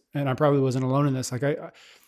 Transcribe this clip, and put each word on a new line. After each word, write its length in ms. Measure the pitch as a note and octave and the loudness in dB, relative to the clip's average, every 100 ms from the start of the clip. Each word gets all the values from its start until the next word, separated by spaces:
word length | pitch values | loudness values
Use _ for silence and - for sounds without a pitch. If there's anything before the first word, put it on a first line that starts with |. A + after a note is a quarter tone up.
| _ | _
and 160 | C#3+ C#3 | -4 -2
I 40 | |
probably 280 | B2+ D3+ C#3+ | 2 2 4
wasn't 240 | C3+ B2+ C3 | 2 0 0
alone 220 | C3+ C#3+ | 2 2
in 60 | |
this, 180 | C3 B2+ | 0 -4
like, 120 | B2 | -4
I, 280 | C#3 D3+ - - - - | -2 -4 -8 -18 -20 -20